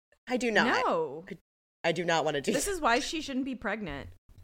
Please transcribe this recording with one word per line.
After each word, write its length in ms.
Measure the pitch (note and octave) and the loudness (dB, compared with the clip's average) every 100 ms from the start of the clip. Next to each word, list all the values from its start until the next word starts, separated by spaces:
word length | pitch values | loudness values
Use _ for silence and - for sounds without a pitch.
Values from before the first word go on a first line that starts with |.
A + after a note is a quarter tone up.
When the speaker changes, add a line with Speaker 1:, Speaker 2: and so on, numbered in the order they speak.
| _ _ - | _ _ -4
Speaker 1:
"I 80 | B3 | -2
do 160 | A#3+ | 2
not. 320 | G3+ A#3 G4+ A#4 | 4 4 2 2
Speaker 2:
No. 380 | F#3 D#3 D3 F#3 | 0 -2 -6 -12
Speaker 1:
I, 600 | F3 _ _ _ _ E3 | -16 _ _ _ _ -2
I 20 | |
do 120 | F3 | 0
not 200 | E3+ E3 | 2 2
wanna 160 | D3 C#3+ | 2 0
do 100 | C#3 | 0
Speaker 2:
This 140 | B3 G4+ | 0 0
Speaker 1:
that." 40 | |
Speaker 2:
is 100 | F#4 | 0
why 200 | D4+ A#3+ | 2 2
she 200 | - E4 | 0 -4
shouldn't 240 | C#4+ C4 C#4 | -4 -4 -4
be 100 | B3 | -4
pregnant. 540 | G#3+ A3 F#3 C#3 - - - - | -4 -4 -6 -8 -12 -18 -20 -20